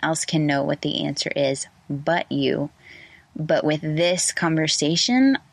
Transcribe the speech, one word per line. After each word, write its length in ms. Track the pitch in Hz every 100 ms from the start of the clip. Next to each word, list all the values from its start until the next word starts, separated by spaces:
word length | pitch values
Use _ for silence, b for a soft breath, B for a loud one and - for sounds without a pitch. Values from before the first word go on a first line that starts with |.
else 200 | 156 160
can 220 | - 160 151
know 160 | 139
what 200 | 143 147
the 220 | 147 151
answer 280 | 147 143 - -
is 300 | 139 139 - _ -
but 420 | 143 151 170 -
you. 380 | 139 131 - 147 - B B B B B -
But 280 | 156 156
with 180 | 151 151
this 500 | 156 151 170 180 -
conversation, 1080 | - 170 160 156 - 147 170 - 247 269 269 -